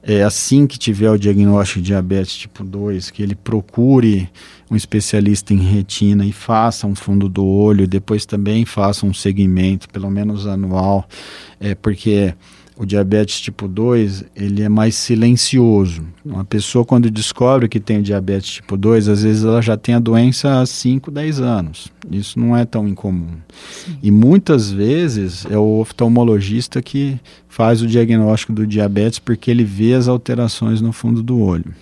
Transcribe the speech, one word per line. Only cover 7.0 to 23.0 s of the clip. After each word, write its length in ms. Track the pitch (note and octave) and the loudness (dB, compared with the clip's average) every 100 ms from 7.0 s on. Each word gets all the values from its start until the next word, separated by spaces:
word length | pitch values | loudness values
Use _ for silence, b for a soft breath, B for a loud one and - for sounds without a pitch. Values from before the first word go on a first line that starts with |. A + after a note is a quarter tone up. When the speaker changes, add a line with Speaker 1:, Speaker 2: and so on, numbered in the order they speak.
| - G2+ G2 | -2 0 0
Speaker 1:
do 180 | F#2+ G2 | -2 0
olho, 400 | G2 G#2 G#2 F#2+ | 4 4 4 2
depois 400 | G2 G2 G#2+ - | -2 -2 -4 -4
também 380 | G2+ G2+ A2 | -4 -2 -2
faça 420 | A2+ - G2 G2 G2+ | -2 -2 -2 0 -4
um 80 | |
segmento, 760 | F#2+ G2+ G2 G2 F#2 F#2+ F#2+ - | -2 -4 0 0 2 0 -2 -6
pelo 200 | G2 G2 | -12 -6
menos 380 | G2 G#2 G#2 G2+ | -4 -4 -6 -6
anual, 580 | G2 G2 F#2 F#2+ G2 - B B B B B | -6 -4 -2 0 0 -2 B B B B B
é, 160 | G2+ F#2+ | -8 -4
porque 580 | A2 G2 A2 G#2 G2 F2 b b b - | -4 -2 0 2 0 -4 b b b -10
o 40 | G2+ | -4
diabetes 540 | G2+ F#2+ G#2+ G2+ - | -2 2 0 0 -6
tipo 280 | - - G2+ | -10 -10 -8
dois, 560 | F#2 A#2 A#2+ G#2 F#2+ - - | -4 0 2 0 -4 -14 -8
ele 280 | G2+ G2+ | -4 -2
é 40 | G#2+ | 0
mais 280 | G#2+ A2 - | 2 2 -2
silencioso. 1080 | - A2+ A#2 A#2+ - C3 A#2 G#2 F#2+ E2 D#2+ - D3 | -2 2 4 2 2 2 4 4 2 -4 -12 -14 -12
Uma 180 | F#2 | -10
pessoa, 400 | G2 A2 - B2 | -4 -6 -2 -2
quando 280 | A#2 B2 A#2 | 2 2 2
descobre 560 | G#2+ G#2+ - B2 C3+ A#2 | -2 -8 0 2 2 0
que 100 | A2+ | -2
tem 220 | G2+ G#2+ | -2 -2
diabetes 520 | G2+ G2+ F#2+ G2 - | 0 -2 -2 -4 -6
tipo 220 | - - G2 | -14 -8 -2
dois, 320 | G#2 A2+ G#2 | 2 2 2
às 140 | G#2 | 2
vezes 220 | A2 G#2+ | 2 2
ela 180 | A2 A#2 | 2 2
já 160 | A#2 A2 | 0 -2
tem 160 | - | 0
a 60 | A#2+ | 0
doença 600 | A2+ A#2 B2 C3 C#3+ C3 | 2 4 2 2 0 0
há 60 | B2 | 0
cinco, 460 | - B2+ C3 D3 | -2 -2 -2 -4
dez 280 | C#3+ D#3 C#3+ | -6 -4 -2
anos. 500 | B2+ A2 E2 D#2 - _ - | -2 -2 -4 -10 -20 _ -10
Isso 300 | F#2+ G2 - | -8 -8 -4
não 180 | A#2 A#2+ | 0 0
é 80 | A#2 | 0
tão 220 | A2+ G#2 | -2 -4
incomum. 500 | F#2 | -4